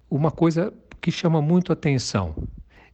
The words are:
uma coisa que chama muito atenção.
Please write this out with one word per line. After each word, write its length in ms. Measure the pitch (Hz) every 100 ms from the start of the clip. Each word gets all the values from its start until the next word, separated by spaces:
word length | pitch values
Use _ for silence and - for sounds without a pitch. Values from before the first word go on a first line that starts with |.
| _
uma 200 | 139 156
coisa 420 | - 165 160 208 - _ -
que 120 | -
chama 320 | - 170 160
muito 320 | 151 180 175
atenção. 600 | 156 151 135 - 107 87 78 - - - - -